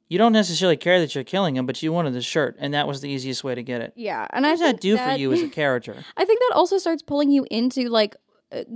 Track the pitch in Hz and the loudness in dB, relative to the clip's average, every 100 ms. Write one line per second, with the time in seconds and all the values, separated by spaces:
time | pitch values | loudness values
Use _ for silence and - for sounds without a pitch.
0 | _ 175 226 220 175 160 185 147 170 180 | _ 2 4 4 2 2 2 2 4 4
1 | 147 139 120 190 180 131 127 120 156 175 | 4 -2 -4 -2 0 0 -4 -4 -2 0
2 | 151 123 117 160 127 - 143 143 143 139 | 0 -4 -2 0 0 -2 -4 -2 -2 -6
3 | 143 135 131 123 135 123 120 120 117 233 | -6 -6 -6 -6 -6 -6 -6 -6 -8 -8
4 | 208 120 - - 294 330 320 185 190 240 | -8 -6 -4 0 0 2 2 0 0 0
5 | 254 269 135 349 302 156 143 123 - - | 0 -2 0 0 -2 -2 0 0 -4 -14
6 | - - 381 453 494 302 339 381 339 320 | -12 -2 2 4 4 2 2 0 -2 -4
7 | - 285 285 277 - 220 254 262 247 226 | -2 0 2 2 2 -2 -2 -2 0 0
8 | 208 - _ _ _ - - | 0 -4 _ _ _ -12 -10